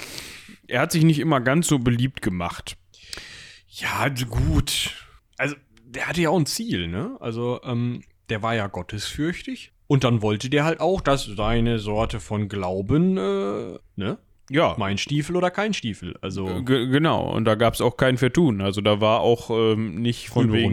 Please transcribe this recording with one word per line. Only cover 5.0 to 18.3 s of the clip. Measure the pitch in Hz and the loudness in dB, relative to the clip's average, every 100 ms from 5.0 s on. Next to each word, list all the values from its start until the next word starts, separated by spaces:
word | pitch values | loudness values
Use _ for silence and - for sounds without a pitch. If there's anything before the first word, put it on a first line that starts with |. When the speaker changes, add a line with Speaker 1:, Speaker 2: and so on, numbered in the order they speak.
| - - _ - | -18 -20 _ -4
Speaker 2:
Also, | 135 147 _ _ | -4 -4 _ _
der | 127 127 127 | -14 -8 -4
hatte | 156 | 0
ja | 160 | 2
auch | 180 | 2
ein | 143 | 0
Ziel, | - 226 110 85 | -2 -4 -4 -4
ne? | 90 196 269 | -4 -6 -8
Also, | 120 113 120 123 | -8 -6 -4 -6
ähm, | - 120 120 120 - _ - | -4 -4 -4 -6 -12 _ -8
der | 110 | -4
war | 113 | -2
ja | 117 101 | -2 -2
gottesfürchtig. | 92 87 104 - - 156 180 - 254 - _ - | -6 -8 -8 -8 -4 -4 -4 -10 -12 -14 _ 0
Und | 139 | 2
dann | 127 117 | 4 2
wollte | 107 107 127 | 2 0 0
der | 143 | 0
halt | 156 160 | 2 0
auch, | 160 190 | 0 0
dass | - 139 | 2 0
seine | - 104 107 117 117 117 | -2 -4 0 2 2 0
Sorte | 107 104 113 110 | -2 -2 -2 -4
von | - 104 104 | -6 -4 -2
Glauben, | 101 92 95 95 147 180 190 | -4 -4 -2 0 2 2 2
äh, | 196 196 196 214 - - _ - | -2 -2 -4 -6 -8 -12 _ -8
ne? | 101 214 _ _ - | -6 -6 _ _ -4
Speaker 1:
Ja. | 139 139 82 | 0 0 0
Speaker 2:
Mein | 98 98 | -2 -2
Stiefel | - 147 151 180 | -2 -2 -2 0
oder | 180 | 0
kein | 180 214 | 0 -4
Stiefel, | 190 117 95 87 - | -2 -6 -8 -10 -10
also | 95 95 95 90 | -8 -4 -4 -2
Speaker 1:
G-, | 123 131 127 | 0 2 2
genau, | 135 160 110 85 | 2 4 2 0
und | 98 | 0
da | 113 | 2
gab's | 107 113 - | 4 4 4
auch | 117 - | 0 2
kein | 131 131 | 2 2
Vertun. | 127 | 2